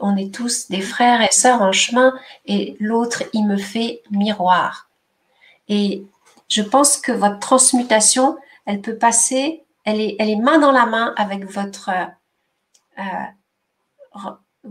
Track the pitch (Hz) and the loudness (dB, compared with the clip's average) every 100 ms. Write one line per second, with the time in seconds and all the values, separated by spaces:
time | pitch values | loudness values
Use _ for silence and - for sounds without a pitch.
0 | 202 196 196 - 240 - - 185 196 - | -2 -2 -2 -6 -6 -6 -6 -6 -6 0
1 | 247 240 220 - 254 233 196 190 - 240 | 2 4 2 4 4 4 2 2 0 2
2 | 262 262 - - - 202 196 - 214 226 | 2 2 -8 -16 -4 -2 -2 -6 -2 0
3 | 240 - - 220 208 202 196 226 233 233 | -2 -4 -4 -2 0 0 -4 -4 -4 -6
4 | - 202 208 202 180 180 - - - _ | -6 -2 0 0 2 2 0 -6 -18 _
5 | _ _ _ _ _ _ - 208 202 - | _ _ _ _ _ _ -4 0 0 -4
6 | - _ _ _ - 208 202 262 285 - | -10 _ _ _ -4 -4 2 2 4 0
7 | - 214 202 202 - 262 - 247 240 220 | -2 0 0 -2 0 2 4 0 2 2
8 | 214 254 262 330 - - - 202 202 220 | 2 2 0 -2 -12 -14 -8 -6 -6 0
9 | 233 226 - 262 285 320 _ _ - 214 | 0 2 0 -2 -4 -6 _ _ -4 -2
10 | 214 - 214 214 240 320 285 262 226 226 | -2 -2 -2 2 4 6 6 4 2 0
11 | 233 - 196 196 196 202 196 196 - 185 | -2 -2 -4 -6 -8 -8 -8 -8 -6 -4
12 | 175 - _ _ _ _ _ _ _ - | -6 -12 _ _ _ _ _ _ _ -12
13 | 190 165 - 196 _ _ _ _ _ _ | -10 -8 -10 -16 _ _ _ _ _ _
14 | 539 202 - - _ _ 220 | -20 -16 -16 -16 _ _ -20